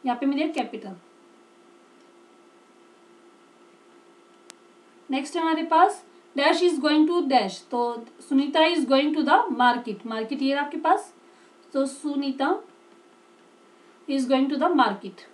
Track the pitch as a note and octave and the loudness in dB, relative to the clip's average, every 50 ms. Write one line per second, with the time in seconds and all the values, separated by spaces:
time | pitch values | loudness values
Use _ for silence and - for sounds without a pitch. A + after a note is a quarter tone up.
0 | - B3+ A#3+ - C#4 C#4 C#4 C#4 D#4 D#4 - C4+ A#3 - - G#3+ - G3 F#3 F3 | -4 -4 -4 -2 -2 -2 0 -2 -4 -4 -4 -6 -8 -8 -10 -14 -14 -14 -18 -18
1 | - _ _ _ _ _ _ _ _ _ _ _ _ _ _ _ _ _ _ _ | -20 _ _ _ _ _ _ _ _ _ _ _ _ _ _ _ _ _ _ _
2 | _ _ _ - - _ _ _ _ _ _ _ _ _ _ _ - _ _ _ | _ _ _ -20 -20 _ _ _ _ _ _ _ _ _ _ _ -20 _ _ _
3 | _ _ - _ _ - _ _ _ _ A#1 _ C#2+ - _ _ _ - - C#2 | _ _ -20 _ _ -20 _ _ _ _ _ _ -20 -20 _ _ _ -20 -20 -20
4 | _ - - C#2 C#2 _ _ _ _ - - _ _ _ _ _ _ _ _ _ | _ -20 -20 -20 _ _ _ _ _ -20 -20 _ _ _ _ _ _ _ _ _
5 | _ - C4 C4+ C4+ - - E4+ D#4+ D#4+ D#4+ D4+ C#4 - D#4+ D#4+ F4+ G4+ G#4 - | _ -6 -6 -6 -6 -4 -4 -2 0 0 0 0 0 2 6 6 6 6 4 -6
6 | - - _ - _ - _ C4+ C#4 - - - F4+ F4 D#4 C4+ C#4 D4+ D4+ D#4 | -16 -20 _ -20 _ -10 _ 0 2 2 2 4 2 2 2 2 0 2 4 4
7 | D#4 D#4 F4 F4 C#4+ C4+ C4 G#3+ G#3 F#3+ - - - - - A#3+ A#3+ A#3+ A#3+ A3+ | 4 4 2 0 0 2 2 2 2 0 -6 -12 -14 -6 -4 -2 -2 -2 -4 -8
8 | A#3 - - - - - C#4+ C4+ C#4+ C#4 - D#4+ D#4+ E4 F4 D4+ C4+ A#3+ C4+ C4+ | -14 -18 -20 -20 -6 0 0 2 2 2 2 2 2 4 2 -2 0 2 2 2
9 | D4 D4+ D#4 D4+ C4 C4 E4 G#4 A#4+ G4 A#3+ A#3+ B3 B3 A#3+ - - A3+ G3+ - | 2 0 -2 -2 2 2 4 2 2 0 0 2 2 2 2 0 -6 -10 -12 -12
10 | - A3+ A3 A3 A3 - D4 - C4+ C4+ C#4 C#4+ D4 D4 E4+ - - D#4+ F#4+ G#4 | -10 -10 -8 -8 -6 -8 -6 -4 -2 -2 -2 -2 -4 -6 -8 -4 0 0 0 0
11 | - - - - _ - _ _ - - _ _ _ - - C4+ C4+ C4+ - - | 0 -10 -20 -20 _ -20 _ _ -20 -20 _ _ _ -8 -4 -4 -4 -4 -6 -8
12 | - D4 C#4+ C#4 C#4+ C#4 C4 C4+ C4+ D#4 F#4+ A4+ - - _ _ _ _ - - | -8 -6 -4 -4 -4 -4 -4 -2 -2 -2 -2 -4 -6 -18 _ _ _ _ -20 -20
13 | _ _ _ _ _ _ _ _ _ _ _ _ _ _ _ _ _ - _ _ | _ _ _ _ _ _ _ _ _ _ _ _ _ _ _ _ _ -20 _ _
14 | - - C#4 C4+ B3+ B3 C4+ C4 C4+ C4+ D4 C4 D4+ F4+ F4 C#4 A#3+ G#3+ G3 - | -8 -4 -4 -4 0 0 2 2 2 0 0 0 0 2 2 2 2 2 0 -6
15 | - G3 - - - - | -12 -16 -16 -18 -20 -20